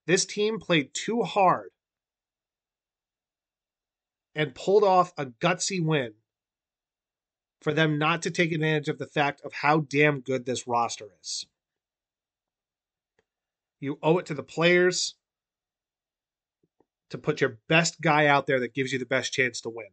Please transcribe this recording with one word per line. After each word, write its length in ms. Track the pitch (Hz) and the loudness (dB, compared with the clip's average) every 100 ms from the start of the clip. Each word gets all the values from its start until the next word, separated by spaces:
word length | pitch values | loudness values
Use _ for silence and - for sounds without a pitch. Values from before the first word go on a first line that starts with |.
| - | -2
This 200 | 185 - | -2 -2
team 340 | 202 208 220 | -4 -4 -4
played 340 | - 170 131 | 0 0 0
too 300 | - - 233 | -6 -4 -4
hard 460 | 180 - 185 135 95 - _ _ _ _ _ _ _ _ _ _ _ _ _ _ _ _ _ _ _ _ _ _ _ _ _ 151 | -2 2 2 2 -4 -20 _ _ _ _ _ _ _ _ _ _ _ _ _ _ _ _ _ _ _ _ _ _ _ _ _ -6
and 180 | 151 | -6
pulled 300 | - - 202 | -4 2 4
off 300 | 202 185 175 - | 6 4 2 -2
a 80 | 135 | -10
gutsy 580 | 117 170 175 - 196 | -4 -2 -2 -2 -2
win 300 | 160 156 120 107 _ _ _ _ _ _ _ _ _ _ _ _ _ _ | 0 0 -2 -8 _ _ _ _ _ _ _ _ _ _ _ _ _ _
for 120 | - | -4
them 240 | 151 160 147 | 0 0 2
not 260 | 156 170 | 0 0
to 80 | 185 | -4
take 200 | 170 170 | -2 -2
advantage 380 | 165 156 156 143 | 0 0 0 -2
of 80 | 151 | -6
the 100 | 135 | -6
fact 320 | - 143 147 | -2 -2 -2
of 120 | 135 | -12
how 280 | - 147 160 | -2 2 2
damn 380 | 151 139 151 143 | 2 4 4 2
good 260 | 123 131 123 | -2 -4 -4
this 220 | 120 - | -6 -2
roster 420 | 120 117 - 107 - | -2 -2 -6 -14 -18
is. 240 | - - - _ _ _ _ _ _ _ _ _ _ _ _ _ _ _ _ _ _ _ _ _ _ _ | -14 -12 -12 _ _ _ _ _ _ _ _ _ _ _ _ _ _ _ _ _ _ _ _ _ _ _
You 200 | 139 139 | -10 -4
owe 160 | 156 175 | 0 0
it 80 | 180 | -2
to 80 | |
the 100 | 143 | -10
players 720 | 127 - 170 180 180 175 - - _ _ _ _ _ _ _ _ _ _ _ _ _ _ _ _ _ _ _ | -10 0 4 4 4 0 -4 -8 _ _ _ _ _ _ _ _ _ _ _ _ _ _ _ _ _ _ _
to 80 | 127 | -8
put 220 | - 151 | -6 -2
your 200 | 135 117 - | -2 -4 0
best 320 | 160 165 - | 2 2 -2
guy 240 | 160 151 147 | 0 4 4
out 200 | 143 135 | 4 2
there 120 | 135 | -2
that 140 | 120 | -2
gives 180 | 139 131 | -4 -4
you 80 | 135 | -4
the 60 | 123 | -2
best 260 | 131 117 | -2 -2
chance 300 | - 127 113 | -2 -2 -4
to 80 | 117 | -10
win. 180 | 113 107 | -12 -16